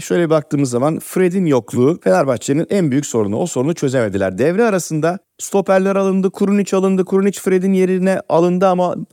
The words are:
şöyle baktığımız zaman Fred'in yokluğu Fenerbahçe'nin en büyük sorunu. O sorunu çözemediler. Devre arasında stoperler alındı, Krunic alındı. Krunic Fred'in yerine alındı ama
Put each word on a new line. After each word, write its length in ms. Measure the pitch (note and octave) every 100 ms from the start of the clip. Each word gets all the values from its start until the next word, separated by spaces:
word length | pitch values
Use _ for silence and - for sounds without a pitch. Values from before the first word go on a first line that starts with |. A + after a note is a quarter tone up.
şöyle 260 | - F#3 E3+
baktığımız 400 | D#3 D3 C#3+ C#3
zaman 300 | A#2+ C#3+ D#3
Fred'in 460 | - E3+ F#3 F#3+ E3+
yokluğu 540 | C3 - A#2+ B2+ F3+
Fenerbahçe'nin 640 | F#3+ F#3 C3+ A#2 - C#3+ E3
en 220 | G3+ D#3+
büyük 140 | C3 C#3+
sorunu. 320 | A#2 G2+ A2
O 80 | F3
sorunu 280 | C3 C#3
çözemediler. 640 | F3 C#3 B2+ A2 F#2+ F#2+ F#2
Devre 260 | C#3 F#3
arasında 560 | A#3+ F#3+ - D#3 D#3+ F#3 - _
stoperler 560 | - G3+ F#3+ F#3+ F#3+ G3
alındı, 360 | G3 F#3+ F#3+
Krunic 460 | - G3 G3+ F#3+ F#3+
alındı. 280 | F#3+ F#3+ F#3
Krunic 340 | F#3+ G3+ -
Fred'in 320 | - F#3 F#3+
yerine 480 | F#3+ F#3 F#3 F#3 F#3 -
alındı 380 | D#3 F3 F3+ F#3+
ama 280 | F3+ F3+ - -